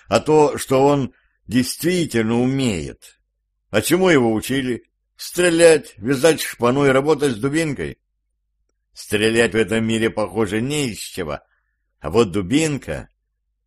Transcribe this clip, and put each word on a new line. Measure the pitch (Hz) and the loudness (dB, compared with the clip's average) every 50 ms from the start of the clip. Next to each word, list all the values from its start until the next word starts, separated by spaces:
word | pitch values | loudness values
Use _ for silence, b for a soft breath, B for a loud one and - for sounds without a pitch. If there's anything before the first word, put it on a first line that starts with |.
| b - | b 0
а | 98 117 | 0 0
то, | - - 151 151 151 143 113 113 | 2 4 4 4 4 2 0 -4
что | - - 135 131 131 | -4 0 2 2 4
он | 143 143 143 131 - - _ _ _ _ _ _ - | 4 2 2 -2 -4 -8 _ _ _ _ _ _ -2
действительно | 98 127 123 - - - - 165 185 180 165 117 - 117 110 110 117 120 | 0 0 0 0 -4 -4 -4 -2 -2 -2 -2 -2 -2 -2 0 0 0 0
умеет. | 123 127 135 135 135 120 101 82 73 65 57 - - - _ _ _ _ _ _ _ _ _ _ _ _ | 0 0 -2 -2 -2 -2 -2 -4 -6 -10 -14 -18 -20 -20 _ _ _ _ _ _ _ _ _ _ _ _
А | - 107 | -4 -2
чему | - - 156 185 185 185 | 0 0 2 2 4 4
его | 170 135 120 113 110 | 4 4 4 2 0
учили? | 107 98 - 131 135 131 127 117 110 - _ _ _ _ _ _ | -2 -2 -4 -4 -4 -4 -4 -6 -8 -10 _ _ _ _ _ _
Стрелять, | - - - - 175 180 180 165 165 170 165 160 147 - - - - | -18 -16 -8 -2 0 0 2 4 6 6 6 6 4 2 -6 -16 -8
вязать | 98 123 143 127 139 165 151 - | -4 -4 0 2 4 2 2 2
шпану | - - - - 117 120 127 143 143 | -2 -8 -4 -2 0 0 2 2 2
и | 139 | 4
работать | 127 135 143 151 156 135 147 143 123 | 4 2 2 2 0 0 0 -2 -2
с | 101 | -2
дубинкой? | 120 139 143 160 165 151 131 95 80 71 65 - _ _ _ _ _ _ _ _ _ _ _ _ _ _ _ _ _ _ _ | -4 -2 -2 -2 -2 -2 -4 -6 -8 -10 -10 -14 _ _ _ _ _ _ _ _ _ _ _ _ _ _ _ _ _ _ _
Стрелять | - - - 107 104 107 110 113 117 117 104 87 | -20 -8 -6 -2 0 0 2 2 2 2 2 2
в | 113 | 0
этом | 110 85 110 113 113 | 0 0 0 -2 0
мире, | 110 113 110 113 110 | 0 0 0 0 -2
похоже, | - 107 107 92 92 107 113 90 98 110 | -2 -2 -4 -4 -4 -4 -4 -2 -2 -4
не | 120 135 147 151 143 120 | -4 -4 -4 -4 -4 -4
из | 98 - | -6 -10
чего. | - - - 95 87 76 71 - - _ _ _ _ _ _ _ _ _ _ _ | -12 -12 -10 -10 -8 -8 -8 -10 -12 _ _ _ _ _ _ _ _ _ _ _
А | - 73 | -8 -2
вот | 82 113 120 95 | 0 0 0 0
дубинка... | 82 104 95 85 123 151 160 156 147 123 - - 76 67 - - _ _ _ _ _ _ _ _ _ _ _ | -2 -4 -4 -2 0 0 0 -2 -4 -6 -8 -10 -12 -12 -12 -16 _ _ _ _ _ _ _ _ _ _ _